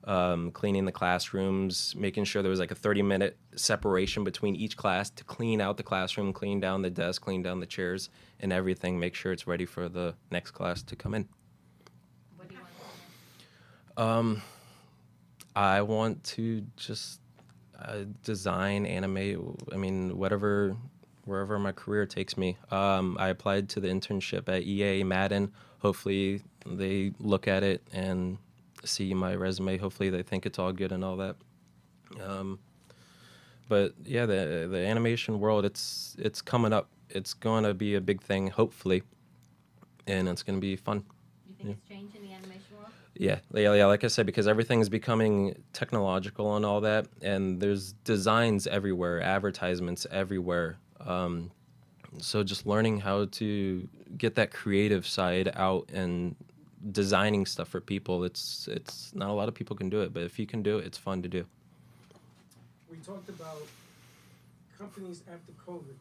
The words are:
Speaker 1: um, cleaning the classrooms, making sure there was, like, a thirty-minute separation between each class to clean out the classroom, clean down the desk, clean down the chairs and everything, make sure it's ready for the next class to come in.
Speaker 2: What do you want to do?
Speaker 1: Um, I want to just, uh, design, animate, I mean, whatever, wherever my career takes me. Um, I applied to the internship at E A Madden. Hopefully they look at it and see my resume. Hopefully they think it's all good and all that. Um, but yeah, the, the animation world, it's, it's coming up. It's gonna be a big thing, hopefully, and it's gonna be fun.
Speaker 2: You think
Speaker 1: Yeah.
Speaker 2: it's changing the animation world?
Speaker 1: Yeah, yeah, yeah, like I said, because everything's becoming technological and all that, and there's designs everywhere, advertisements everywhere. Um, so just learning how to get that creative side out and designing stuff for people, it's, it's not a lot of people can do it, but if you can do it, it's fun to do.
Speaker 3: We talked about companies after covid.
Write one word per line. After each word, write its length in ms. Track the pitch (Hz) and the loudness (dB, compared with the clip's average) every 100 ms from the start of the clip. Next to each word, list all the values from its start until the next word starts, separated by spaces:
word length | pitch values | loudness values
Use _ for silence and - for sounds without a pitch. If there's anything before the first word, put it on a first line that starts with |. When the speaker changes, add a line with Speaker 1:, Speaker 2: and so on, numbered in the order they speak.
Speaker 1:
um, 460 | - 95 90 87 85 | 2 2 4 2 -2
cleaning 340 | - 104 98 95 | -2 0 2 0
the 60 | |
classrooms, 1000 | - 90 87 - 95 95 95 95 90 - - | 0 0 0 0 -2 0 0 0 -2 -4 -2
making 280 | 101 104 | -2 -2
sure 180 | 98 104 | 0 0
there 80 | 98 | 2
was, 100 | 92 | 2
like, 100 | 87 | -2
a 40 | |
thirty-minute 640 | 90 107 101 101 98 98 - - - | -2 0 2 4 2 2 -2 -16 -4
separation 680 | - 107 104 92 98 - | 0 2 2 2 2 -2
between 320 | 98 - 104 92 | -4 -2 -2 -2
each 200 | 107 - | -4 -2
class 340 | 101 92 104 | 0 0 -2
to 140 | - | -8
clean 360 | - - 117 110 | -16 -6 0 2
out 160 | 98 101 | 0 -2
the 60 | |
classroom, 500 | - 95 92 - 101 | -2 -2 -2 -2 -2
clean 280 | 95 101 101 | -2 -2 -2
down 220 | 95 95 | 0 0
the 80 | 92 | -2
desk, 320 | 87 85 92 | -2 -2 -2
clean 200 | - 95 | -4 -4
down 180 | 90 92 | -2 -6
the 60 | 85 | -6
chairs 420 | - 90 95 - - - - | -6 -4 -4 -8 -14 -20 -6
and 120 | 98 | 0
everything, 460 | 92 92 90 90 90 | 0 2 0 0 0
make 160 | 87 | -2
sure 180 | - 95 | -4 -4
it's 140 | 90 - | -4 -4
ready 200 | 87 90 | -4 -4
for 220 | - 87 | -6 -6
the 260 | 90 87 - _ | -4 -6 -6 _
next 220 | 87 - | -6 -6
class 300 | - 87 87 | -6 -4 -4
to 140 | - - | -8 -10
come 180 | 101 | -4
in. 140 | 107 98 _ _ _ _ _ - - _ _ _ - | -4 -4 _ _ _ _ _ -20 -20 _ _ _ -20
Speaker 2:
What 120 | 185 | -20
do 60 | |
you 60 | 185 | -20
want 120 | - - - - - - - - | -20 -20 -20 -20 -20 -20 -20 -20
to 80 | - - - - - - | -20 -20 -20 -20 -14 0
do? 60 | |
Speaker 1:
Um, 400 | 113 113 117 107 - - - - - - - _ - - - | 2 4 4 2 -4 -20 -20 -20 -20 -20 -20 _ -20 -20 -6
I 280 | - 101 98 | 2 4 4
want 420 | 104 110 113 104 | 4 2 2 0
to 400 | - - 113 113 107 - | -8 -4 -2 -2 -6 -12
just, 440 | - 113 - - - - - - - - | -10 -8 -10 -14 -20 -20 -20 -20 -20 -16
uh, 260 | - 107 101 104 | -10 -8 -8 -8
design, 640 | - 104 95 92 98 101 101 | -4 -2 0 2 2 2 0
animate, 520 | 90 95 95 98 92 85 85 - | 0 0 0 -2 -2 -6 -10 -8
I 40 | 95 | -4
mean, 400 | 95 95 92 92 | -2 0 -2 0
whatever, 600 | 95 101 104 101 101 107 127 - - - - | 0 2 2 2 2 0 -10 -18 -20 -18 -6
wherever 320 | 98 98 104 | -4 -2 -2
my 140 | 101 | -2
career 340 | 92 - 104 101 | -4 -2 0 0
takes 320 | - 95 - | -2 -6 -2
me. 180 | 92 90 - | -2 -2 -2
Um, 460 | 98 98 95 92 85 | 2 4 4 2 0
I 80 | 95 | 0
applied 400 | 92 104 98 98 | 0 0 0 0
to 100 | - | -4
the 80 | 95 | -2
internship 600 | 95 - 101 - 95 - | -2 -2 -4 -2 -4 -2
at 140 | 92 | -2
E 200 | 90 101 | 0 0
A 200 | 101 98 | 2 2
Madden. 480 | 95 92 95 101 101 - - - | 2 2 2 2 0 -4 -20 -2
Hopefully 600 | 104 92 - 98 98 98 - _ | 0 0 0 0 0 -2 -6 _
they 480 | - 92 95 98 98 - | -10 -4 -2 0 -2 -2
look 280 | 107 98 - | 0 2 4
at 160 | 95 | 2
it 200 | 98 92 - | 4 0 -4
and 460 | 95 92 92 90 98 - _ - - | -6 -2 -2 -2 -6 -12 _ -20 -12
see 280 | - - 95 | -6 -2 0
my 220 | 95 92 | 0 0
resume. 420 | 92 92 92 95 92 | 0 -2 -2 -2 -2
Hopefully 320 | 98 - 95 | -4 -2 0
they 140 | 90 | 0
think 240 | 90 95 101 | -2 -4 -4
it's 120 | - | -2
all 140 | 92 | -2
good 200 | 92 95 | 0 -2
and 120 | 92 | -2
all 120 | 95 92 | -4 -4
that. 180 | 95 92 - - _ - _ _ - - | -6 -8 -16 -20 _ -20 _ _ -20 -14
Um, 340 | 95 98 95 95 - _ - - - - - - - - - | -8 -6 -6 -8 -14 _ -20 -20 -20 -20 -20 -20 -20 -20 2
but 240 | 104 98 - | 4 4 0
yeah, 200 | - 120 | -2 0
the, 420 | 120 98 82 82 85 | 2 2 2 0 0
the 80 | 95 92 | 0 2
animation 520 | 113 117 117 - 107 | 4 4 2 0 0
world, 240 | 107 107 101 | 4 4 2
it's, 500 | - - - - - | -2 -8 -8 -10 -4
it's 220 | - - | -4 -4
coming 320 | - 123 113 | 0 2 4
up. 160 | 107 - _ - | 4 0 _ -8
It's 240 | 95 98 | -6 -6
gonna 400 | - 113 110 107 | -4 0 2 2
be 200 | 95 104 101 | 2 2 2
a 40 | |
big 220 | 92 98 | 2 0
thing, 260 | - 98 95 | 0 0 0
hopefully, 540 | 92 110 - 95 92 - - - - - _ _ _ - _ - | 2 0 0 2 2 0 -20 -20 -20 -20 _ _ _ -20 _ -2
and 220 | 95 92 | 0 0
it's 140 | 87 | -2
gonna 160 | - 98 | -2 -2
be 160 | 98 95 | -2 -4
fun. 280 | - 104 98 - - _ - | -2 -4 -4 -20 -20 _ -20
Speaker 2:
You 60 | 190 | -12
think 120 | - | -10
Speaker 1:
Yeah. 40 | |
Speaker 2:
it's 140 | 202 _ | -10 _
changing 340 | 202 202 208 | -16 -16 -16
the 100 | 202 | -16
animation 420 | 190 190 190 - 208 | -16 -16 -18 -20 -20
world? 140 | 208 - - | -20 -20 -20
Speaker 1:
Yeah, 260 | - 95 98 - | -2 0 0 -2
yeah, 220 | 110 104 | 4 6
yeah, 120 | 104 98 | 10 8
like 180 | 104 | 8
I 20 | 120 | 4
said, 180 | - 107 | 2 2
because 200 | - 104 | 4 4
everything's 400 | 107 113 120 104 | 4 4 4 4
becoming 720 | 107 - 113 110 101 98 - - | 2 2 4 4 4 2 -2 -14
technological 840 | - - 113 98 92 98 - 104 104 | -8 -2 0 2 0 -2 -2 0 2
and 80 | |
all 160 | 104 104 | 2 2
that, 240 | 107 107 107 - | 4 2 0 -6
and 400 | 95 98 95 90 | 0 2 2 2
there's 320 | 101 101 95 - | 2 2 -2 -10
designs 600 | - 107 95 110 117 101 - | 0 2 4 4 4 2 2
everywhere, 540 | 101 98 90 87 87 | 0 0 0 0 0
advertisements 840 | 87 98 98 92 90 90 87 87 - | 2 2 0 0 -2 0 -2 -4 -4
everywhere. 680 | 98 95 98 87 87 82 85 - - | -4 -2 -2 0 0 0 -4 -18 -16
Um, 500 | - 90 90 87 85 - - - - - - 78 | -4 -2 -2 -4 -8 -14 -20 -20 -20 -20 -20 -10
so 240 | - 107 | -2 0
just 240 | 98 98 104 | 0 -2 0
learning 340 | 104 110 107 | 4 4 2
how 240 | 98 98 101 | 0 0 0
to 640 | - 107 104 98 92 92 - - - | -2 -2 0 0 -2 -6 -14 -14 -2
get 180 | 113 - | 0 2
that 140 | 104 | 0
creative 540 | - - 98 104 101 - | 0 2 4 6 2 0
side 440 | - 92 90 92 | 0 2 2 0
out 340 | - 95 95 - | 2 2 2 -2
and 440 | 90 90 87 87 - - - - - 104 | -4 -2 -2 -2 -6 -16 -20 -20 -12 -4
designing 540 | 101 98 98 104 104 95 | 0 4 4 4 2 0
stuff 220 | - 85 | -4 -6
for 120 | - | -8
people, 440 | - 98 - 90 | -4 -6 -2 -2
it's, 440 | 90 - - - - | -2 -6 -10 -8 -8
it's 440 | - - - - | -8 -10 -16 -12
not 140 | 98 98 | -8 -4
a 40 | |
lot 160 | 104 107 | -2 -2
of 60 | |
people 220 | 113 104 101 | -4 -8 -6
can 140 | 95 | -2
do 100 | 107 | 0
it, 120 | 95 | -2
but 80 | 85 | -4
if 160 | 87 - | -6 -6
you 80 | 104 | -6
can 160 | 113 | -2
do 160 | 101 107 | -2 -2
it, 80 | - | -4
it's 120 | - | -10
fun 240 | - 92 | -6 -4
to 60 | 90 | -4
do. 160 | 90 85 _ - - - - - - - - - - - _ _ | -6 -6 _ -20 -20 -20 -20 -20 -20 -20 -20 -20 -20 -20 _ _
Speaker 3:
We 60 | 165 | -20
talked 300 | 156 196 185 | -14 -14 -14
about 340 | 175 160 156 151 - - - - - - - - - - - | -14 -12 -12 -14 -18 -20 -20 -20 -20 -20 -20 -20 -20 -20 -18
companies 440 | 202 - 185 170 - | -16 -12 -12 -14 -16
after 200 | 170 170 156 - | -20 -20 -20 -14
covid. 300 | 175 139 135 | -12 -14 -20